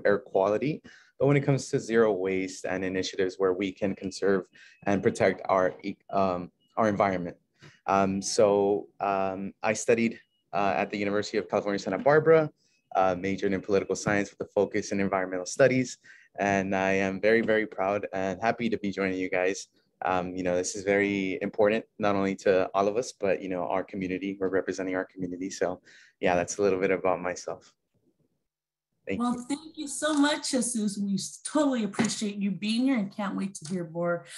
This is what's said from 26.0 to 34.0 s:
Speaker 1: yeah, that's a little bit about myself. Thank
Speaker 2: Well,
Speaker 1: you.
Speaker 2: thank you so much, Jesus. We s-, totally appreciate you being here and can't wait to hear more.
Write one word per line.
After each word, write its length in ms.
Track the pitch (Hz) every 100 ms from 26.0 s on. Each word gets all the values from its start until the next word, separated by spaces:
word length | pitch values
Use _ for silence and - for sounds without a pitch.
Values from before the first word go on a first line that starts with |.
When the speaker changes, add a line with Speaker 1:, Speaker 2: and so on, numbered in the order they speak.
| - -
Speaker 1:
yeah, 160 | 95 87
that's 220 | 87 -
a 40 |
little 180 | 101 92
bit 100 | 95
about 300 | 92 92 87
myself. 500 | 90 87 - 92 - _ _ _ _ _ _ _ _ _ _ _ _ _ -
Thank 140 | -
Speaker 2:
Well, 140 | 240 240
Speaker 1:
you. 100 | -
Speaker 2:
thank 300 | 285 320 -
you 100 | 285
so 260 | - 302
much, 380 | 302 285 311 -
Jesus. 460 | 269 - 220 208 202
We 160 | 202
s-, 260 | 196 - - -
totally 400 | 302 285 247 202
appreciate 500 | - 220 - 208 202
you 160 | 196
being 320 | 175 208 226
here 140 | 262 247
and 180 | 196 -
can't 220 | 196 190
wait 160 | 196 -
to 180 | 156
hear 160 | 185 170
more. 360 | 170